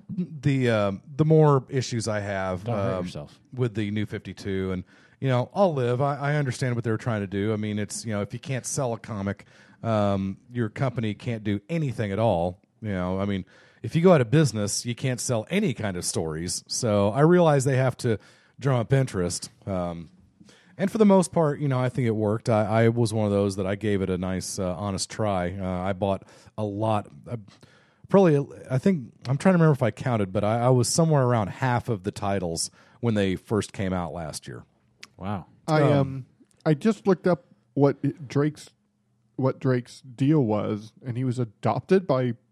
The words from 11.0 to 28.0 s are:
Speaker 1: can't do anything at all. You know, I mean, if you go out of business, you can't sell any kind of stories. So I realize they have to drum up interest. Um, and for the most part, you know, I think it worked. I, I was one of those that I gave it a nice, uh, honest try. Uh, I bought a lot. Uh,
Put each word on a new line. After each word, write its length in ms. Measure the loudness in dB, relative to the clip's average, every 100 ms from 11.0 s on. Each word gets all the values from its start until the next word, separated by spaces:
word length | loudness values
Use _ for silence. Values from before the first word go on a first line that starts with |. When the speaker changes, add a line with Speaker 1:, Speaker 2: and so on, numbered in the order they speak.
| -4
Speaker 1:
can't 300 | -6 -8 -6
do 160 | -4 -4 -4
anything 420 | -4 -4 -4 -4
at 80 | 0
all. 400 | 2 2 -2 -6 _ _
You 100 | -6
know, 280 | -4 -2 -2
I 60 | -2
mean, 200 | -4 -6 -16 -20 _
if 140 | -6 2
you 60 |
go 120 | 6
out 80 | 6
of 80 | 4
business, 560 | 4 4 2 -4 -4 -6
you 100 | -4
can't 240 | -4 -4
sell 260 | -2 -4 -2
any 240 | -2 -2
kind 240 | -2 -4 -4
of 80 | -6
stories. 580 | -4 -4 -4 -6 -8 -8
So 420 | -4 0 2 2
I 120 | 4
realize 420 | 6 6 6 4 2
they 120 | 0
have 200 | 0 -2
to 220 | -2 -2 -6 _ _ -6
drum 200 | -2 0
up 120 | 2
interest. 560 | 0 0 -2 -4 -4 -10 _ -6
Um, 440 | -4 -4 -8 -14 _ _ _ -20 _ _ -6
and 140 | -2
for 60 | 4
the 80 | 6
most 260 | 6 4
part, 280 | 2 0 0
you 80 | -2
know, 100 | 0
I 80 | 0
think 180 | 0 0
it 80 | 2
worked. 340 | 0 0 0
I, 340 | 2 2 4 4
I 40 |
was 240 | 4 0
one 120 | 0 2
of 60 |
those 240 | 2 2 0
that 80 | -4
I 80 | -2
gave 260 | 0 0
it 80 | 0
a 80 | -2
nice, 420 | -2 -4 -6 -6
uh, 140 | -4 -4
honest 340 | -4 -6 -6
try. 440 | -4 -2 -2 -4 -4
Uh, 80 | -4
I 280 | -4 -4
bought 300 | -2 -2 -4 -8 -20 -16 -8
a 60 |
lot. 440 | -6 -4 -2 -2 -4 -14 -12
Uh, 80 | -12 -12 _ -20 _ _ _